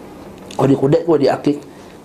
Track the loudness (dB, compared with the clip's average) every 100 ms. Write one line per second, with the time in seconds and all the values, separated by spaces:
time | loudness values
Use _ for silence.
0 | -20 -20 -20 -20 -12 -2 2 4 4 2
1 | 2 2 2 0 -2 -2 -6 -20 -20 -20